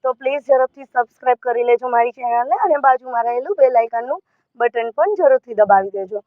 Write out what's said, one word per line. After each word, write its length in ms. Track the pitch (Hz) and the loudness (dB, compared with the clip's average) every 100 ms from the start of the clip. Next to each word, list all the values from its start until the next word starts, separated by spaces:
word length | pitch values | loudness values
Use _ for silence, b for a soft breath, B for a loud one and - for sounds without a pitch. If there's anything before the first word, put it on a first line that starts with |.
તો 80 | 262 | -4
પ્લીઝ 280 | 240 262 285 | -4 -4 -6
ઝડપથી 440 | - 262 254 277 | 0 2 2 -4
સબસ્ક્રાઇબ 540 | 262 254 233 _ 254 247 | -6 -4 -4 _ -2 -2
કરી 240 | 254 240 | -2 -2
લેજો 260 | 240 240 254 | 0 0 0
મારી 220 | 233 240 | 0 -2
ચેનલને 460 | 254 240 240 247 370 | -4 -4 -2 -2 -2
અને 220 | 403 294 | 0 2
બાજુમાં 460 | 269 254 254 240 | 2 0 -2 -4
રહેલું 300 | 233 247 277 403 | -4 -4 -6 0
બેલ 180 | 262 240 | 2 2
આઇકનનું 440 | 226 233 247 339 _ _ _ 240 | 0 -6 -6 -8 _ _ _ _
બટન 340 | 233 233 226 | -4 -2 -6
પણ 240 | 220 359 | -2 -2
જરૂરથી 400 | 403 302 262 254 | 2 2 2 0
દબાવી 360 | 214 202 196 196 | -2 4 4 2
દેજો. 320 | 196 190 208 | -8 -8 -10